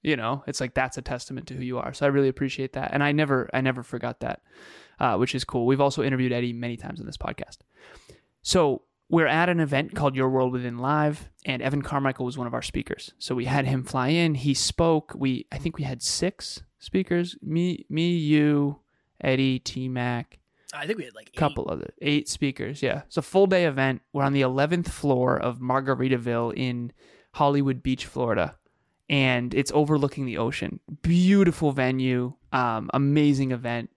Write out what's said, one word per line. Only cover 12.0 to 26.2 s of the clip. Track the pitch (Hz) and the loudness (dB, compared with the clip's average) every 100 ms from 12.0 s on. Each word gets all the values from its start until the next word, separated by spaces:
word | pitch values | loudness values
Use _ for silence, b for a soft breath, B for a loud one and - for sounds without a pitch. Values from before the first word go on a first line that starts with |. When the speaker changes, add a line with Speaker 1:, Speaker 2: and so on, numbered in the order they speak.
| 139 127 123 | -2 -2 -6
Speaker 1:
was | 131 | -6
one | 123 | -6
of | |
our | 120 | -6
speakers. | - - - - - _ | -4 -6 -6 -8 -10 _
So | - | -6
we | 127 127 | -4 0
had | 143 127 | 0 0
him | 135 131 | -2 -2
fly | 139 127 | -2 2
in. | 165 165 143 | 4 2 2
He | 139 | 0
spoke. | - - - 170 156 - - | 0 -2 2 2 2 0 -4
We, | 135 127 - | -2 -2 -6
I | 135 | -8
think | 156 160 | -6 -6
we | 139 | -8
had | 123 | -6
six | - - 175 - - - - _ | -4 -2 -2 -4 -14 -14 -18 _
speakers, | - 190 185 175 175 - | -4 -2 0 0 -2 -6
me, | - 160 180 175 - | -4 0 0 -2 -4
me, | 156 170 | -2 0
you, | 175 151 151 147 147 143 147 _ _ _ _ | 0 4 4 4 4 0 -4 _ _ _ _
Eddie, | - 131 135 127 | 0 2 2 0
T-Mac, | - - 131 127 123 120 - _ _ _ - | -4 -6 -6 -4 -2 -4 -8 _ _ _ -18
Speaker 2:
I | - 147 | -10 -6
think | - | -6
we | 127 | -8
had, | - | -14
like, | - | -16
eight. | - | -2
Speaker 1:
couple | 151 - - | -2 0 -6
other, | 80 - - | -6 -8 -6
eight | 147 147 - | 0 0 0
speakers, | - 143 - - 147 | -2 -4 -2 -8 -4
yeah. | 131 147 - | -2 -2 -4
It's | - | -6
a | |
full | - 190 196 | 0 4 6
day | 185 170 | 6 4
event. | 135 135 131 _ | 2 0 0 _
We're | 139 | 0
on | 139 | 2
the | 139 | 4
eleventh | 131 131 147 175 175 | 2 2 2 2 -2
floor | - 143 127 127 135 | -2 2 2 4 2
of | 127 120 | -2 -4
Margaritaville | 123 131 135 127 131 127 | 0 0 0 0 2 0